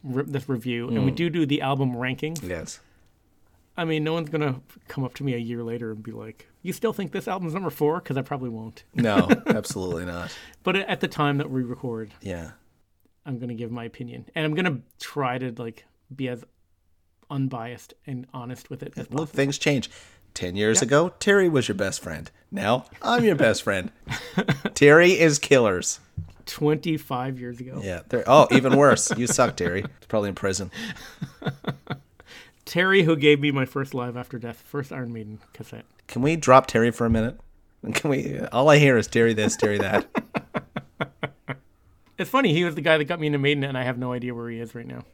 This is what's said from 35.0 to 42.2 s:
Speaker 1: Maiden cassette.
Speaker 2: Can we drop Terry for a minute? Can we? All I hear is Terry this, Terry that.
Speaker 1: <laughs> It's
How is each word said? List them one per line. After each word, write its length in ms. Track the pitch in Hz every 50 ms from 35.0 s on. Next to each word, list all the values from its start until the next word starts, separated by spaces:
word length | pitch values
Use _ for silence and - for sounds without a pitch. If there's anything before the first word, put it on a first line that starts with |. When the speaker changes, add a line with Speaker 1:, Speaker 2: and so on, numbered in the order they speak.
| 127 117 117
Speaker 1:
Maiden 260 | 113 107 104 107 107 - _ _
cassette. 320 | - 113 - - 113 - _ _ _ _
Speaker 2:
Can 160 | - - 117 123
we 140 | 147 165
drop 300 | 165 143 - 127 135 131
Terry 240 | - - 117 113 120
for 160 | 113 - 120
a 40 | 117
minute? 280 | 117 113 110 120 - - - - _ _ _ _ _ _ - - 110
Can 160 | - - 156
we? 280 | 135 139 143 143 139 - - - -
All 160 | 117 135 156
I 80 | 147 147
hear 180 | 147 139 127
is 100 | 113 104 -
Terry 260 | - 117 117 117 113
this, 220 | 107 107 107 -
Terry 220 | - - 104 104 101
that. 280 | 101 95 104 107 - - _ - - - _ - - _ - - - _ _ - - - _ _
Speaker 1:
<laughs> 580 | 143 139 _ _ - 139 - _ _ - 131 - _ _ _ _ _ _ _ _ _ _ _
It's 120 | -